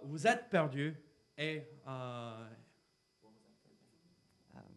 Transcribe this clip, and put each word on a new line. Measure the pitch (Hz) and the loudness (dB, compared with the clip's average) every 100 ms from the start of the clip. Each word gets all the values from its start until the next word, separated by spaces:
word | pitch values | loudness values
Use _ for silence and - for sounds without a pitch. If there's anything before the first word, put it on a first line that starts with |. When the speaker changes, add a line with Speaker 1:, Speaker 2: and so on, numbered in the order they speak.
Speaker 1:
vous | 139 156 208 | -6 4 6
êtes | 240 - | 6 4
perdu | 180 151 135 151 151 - - _ - | 4 4 2 0 -2 -12 -20 _ -4
et, | 156 156 - - 135 | -2 -2 -6 -12 -8
euh, | 131 127 120 117 110 113 110 - _ _ _ _ _ 107 110 - - - - - _ - _ _ _ - - | -6 -6 -6 -8 -10 -12 -16 -20 _ _ _ _ _ -20 -20 -20 -20 -20 -20 -20 _ -20 _ _ _ -20 -18
Speaker 2:
Um, | - | -18